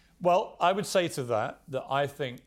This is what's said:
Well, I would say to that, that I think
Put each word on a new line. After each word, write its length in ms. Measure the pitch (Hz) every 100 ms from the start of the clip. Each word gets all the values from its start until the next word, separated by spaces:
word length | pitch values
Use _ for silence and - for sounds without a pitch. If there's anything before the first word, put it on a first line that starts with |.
| _ -
Well, 380 | 175 180 - -
I 120 | 170
would 160 | 196 -
say 200 | 196 170
to 140 | - 123
that, 360 | 113 123 - -
that 180 | 131 -
I 160 | 135 143
think 340 | - 135 123